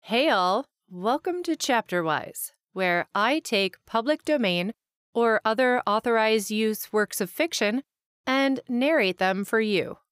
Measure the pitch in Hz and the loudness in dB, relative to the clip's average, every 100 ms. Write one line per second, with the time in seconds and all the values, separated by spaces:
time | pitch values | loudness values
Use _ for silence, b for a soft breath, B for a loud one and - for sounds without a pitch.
0 | - 226 311 220 180 202 277 _ _ 180 | -2 0 2 2 2 0 -4 _ _ -6
1 | 196 285 - 349 349 311 - 240 - 175 | -2 -2 -2 -6 -4 -4 0 -2 0 -2
2 | 160 147 - - - _ _ 190 185 175 | 0 -2 -4 -12 -14 _ _ -4 0 0
3 | - 196 220 311 - 208 190 - _ 226 | -2 -2 0 0 0 0 0 -4 _ -4
4 | 233 311 - 302 208 175 185 - _ _ | 0 -2 0 0 2 0 -2 -8 _ _
5 | _ - 233 214 220 220 254 247 - 208 | _ 0 2 2 0 0 2 2 0 0
6 | 240 226 220 220 196 214 220 214 - 214 | 2 2 2 2 0 -2 0 -2 -2 -2
7 | 208 - 190 - 330 - 208 247 - _ | -2 -2 -6 -2 -2 0 -2 -2 -6 _
8 | _ _ - 262 269 262 - 240 269 320 | _ _ -2 0 2 0 -2 0 2 2
9 | 196 180 185 190 202 220 214 196 - - | 2 2 0 0 0 0 2 0 -2 -8
10 | _ | _